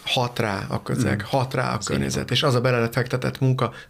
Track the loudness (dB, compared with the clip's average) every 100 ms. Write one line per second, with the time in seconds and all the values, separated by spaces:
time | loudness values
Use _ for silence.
0 | -2 0 0 0 -2 -2 -4 -4 -2 0
1 | 0 0 0 0 0 0 0 -2 -2 -2
2 | 0 -2 0 2 4 4 4 2 2 0
3 | -2 -2 -2 0 2 2 0 -4 -12